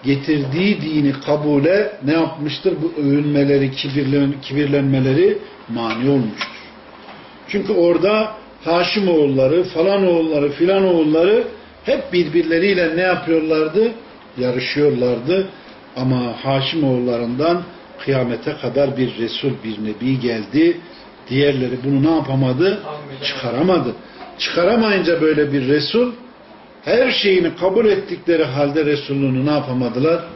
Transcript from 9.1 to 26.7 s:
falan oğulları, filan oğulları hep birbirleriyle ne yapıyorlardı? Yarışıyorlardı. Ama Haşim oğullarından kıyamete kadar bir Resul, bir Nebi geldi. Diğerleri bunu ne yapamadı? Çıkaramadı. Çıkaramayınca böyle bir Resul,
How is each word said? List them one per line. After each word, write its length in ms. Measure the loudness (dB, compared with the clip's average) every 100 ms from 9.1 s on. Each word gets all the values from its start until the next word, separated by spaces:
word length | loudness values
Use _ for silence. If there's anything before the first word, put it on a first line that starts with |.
| 2 2 4 4 2
falan 420 | 0 0 0 2 2
oğulları, 440 | 2 2 0 -2
filan 340 | 0 2 2
oğulları 600 | 2 2 2 4 4 2 0 -10 -20 -12
hep 280 | -2 -2 0
birbirleriyle 840 | -2 0 0 2 2 2 2 0 0
ne 40 |
yapıyorlardı? 920 | 0 0 0 0 2 0 0 0 0 -2 -18 -20 -18 -6
Yarışıyorlardı. 1120 | -2 -2 -4 0 2 2 0 0 0 -2 -2 -10 -20 -20 -16 -4
Ama 380 | -2 0 -2 -6
Haşim 420 | -2 -2 -2 -2
oğullarından 800 | 0 0 0 -2 -4 -2 0 0 -4 -18 -20 -10
kıyamete 520 | -2 0 0 -4 -6 -6
kadar 340 | -4 0 0 0
bir 220 | -2 -2
Resul, 340 | -6 -2 -4 -4
bir 200 | -8 -6
Nebi 360 | -6 -4 -2 0
geldi. 600 | -2 -4 -2 2 2 2 -8 -20 -20 -20 -6
Diğerleri 560 | 0 0 0 -2 -4
bunu 180 | 0 2
ne 140 | 2 2
yapamadı? 640 | 0 0 0 2 0 0 -8 -12 -14 -10
Çıkaramadı. 720 | -8 -6 -6 -2 2 2 0 -8 -16 -20 -20 -10
Çıkaramayınca 840 | -4 0 2 2 2 2 0 2
böyle 320 | 2 2 0
bir 160 | 0 2
Resul, 440 | 0 2 0 0 -4 -18 -20 -20 -20 -20